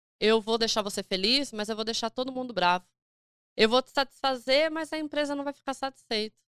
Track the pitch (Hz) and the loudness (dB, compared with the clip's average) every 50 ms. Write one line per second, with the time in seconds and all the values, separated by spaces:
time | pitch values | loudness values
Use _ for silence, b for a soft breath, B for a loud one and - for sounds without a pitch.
0 | _ _ _ _ - 214 226 226 208 220 226 226 226 220 - 226 202 202 - - | _ _ _ _ 2 4 4 2 2 0 0 0 0 0 0 -2 -2 -2 -4 -6
1 | 196 - 202 185 185 214 254 277 285 - - 214 208 208 226 214 220 214 175 - | -4 -4 -2 0 2 2 2 2 0 -2 -6 -6 -6 -4 -4 -4 -4 -4 -4 -4
2 | - 220 - - 254 262 262 254 254 247 226 180 175 175 180 180 - _ _ _ | -4 -4 -4 -4 -6 -4 -6 -6 -8 -6 -2 2 4 4 4 2 0 _ _ _
3 | _ _ _ _ _ _ _ _ _ _ _ - 214 220 233 254 262 - - - | _ _ _ _ _ _ _ _ _ _ _ 2 4 4 6 2 2 2 0 -2
4 | 269 - _ _ - 269 269 247 233 - 262 277 311 320 311 320 320 302 - 311 | -2 -2 _ _ -2 -2 -2 -2 0 2 2 4 4 2 0 -4 -6 -6 -6 -6
5 | 311 294 - 294 294 277 285 285 277 277 285 - _ - 262 - - 269 269 _ | -6 -4 -2 -2 -2 -2 -2 -4 -4 -6 -8 -8 _ -8 -6 -6 -6 -8 -8 _
6 | _ _ 233 214 214 220 - _ _ _ _ | _ _ -4 -4 -4 -4 -8 _ _ _ _